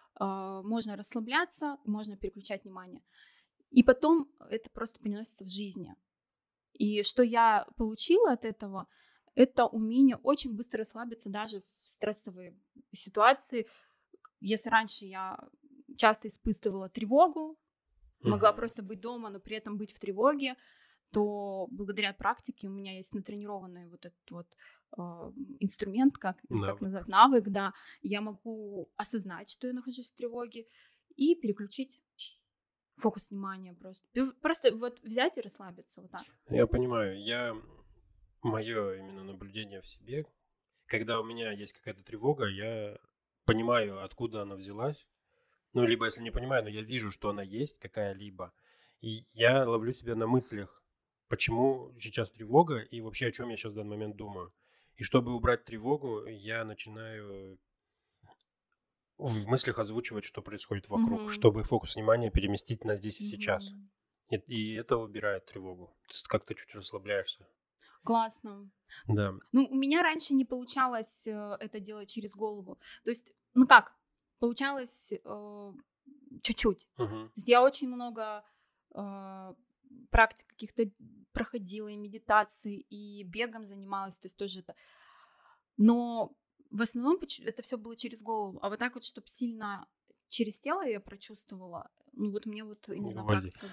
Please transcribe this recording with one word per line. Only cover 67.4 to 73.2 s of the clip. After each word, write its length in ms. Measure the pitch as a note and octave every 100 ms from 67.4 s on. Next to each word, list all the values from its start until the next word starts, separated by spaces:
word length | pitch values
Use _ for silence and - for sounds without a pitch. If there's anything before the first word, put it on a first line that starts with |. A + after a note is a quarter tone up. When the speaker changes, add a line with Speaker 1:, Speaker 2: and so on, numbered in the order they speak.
| - _ _ _ - _ -
Speaker 1:
Классно. 640 | A#3 A3+ - A3 G3+ G3 _ _ - -
Speaker 2:
Да. 280 | G#2 G2+ F#2+ _
Speaker 1:
Ну, 140 | B3+ C4
у 40 | C4+
меня 280 | C#4 D#4+
раньше 320 | F4 D#4+ - C4+
не 100 | B3+
получалось, 800 | B3+ B3 C#4 B3+ A#3 A3 - A3+
э, 300 | G#3+ G#3 G#3
это 200 | G#3+ G#3+
делать 300 | G3 G#3+ G3+
через 260 | A3+ G#3 G3
голову. 440 | A3 G#3 F#3 F3+ - - -
То 60 |
есть, 220 | A#3